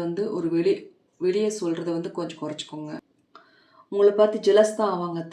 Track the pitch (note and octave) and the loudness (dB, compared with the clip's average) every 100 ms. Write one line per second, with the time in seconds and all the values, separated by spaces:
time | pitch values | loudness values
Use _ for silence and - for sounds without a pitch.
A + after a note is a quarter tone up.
0 | E3+ F3 G#3 F3 E3 E3 F3+ - - _ | -2 -4 -4 -4 -2 0 2 0 -4 _
1 | _ - F3+ G3 G#3+ G#3+ E3+ E3 F3 E3 | _ -6 -2 0 0 -2 -4 -4 -4 -4
2 | E3+ - E3 - D3+ D3+ - D3+ D3+ E3 | -6 -6 -8 -8 -10 -10 -12 -14 -12 -14
3 | - _ _ - _ _ _ _ - G3+ | -16 _ _ -20 _ _ _ _ -6 4
4 | G3+ G3+ G#3+ G#3+ G3+ G3+ G#3+ - G#3 F3+ | 4 6 2 4 4 6 6 2 -2 -2
5 | F3 E3+ D#3+ | -4 -6 -8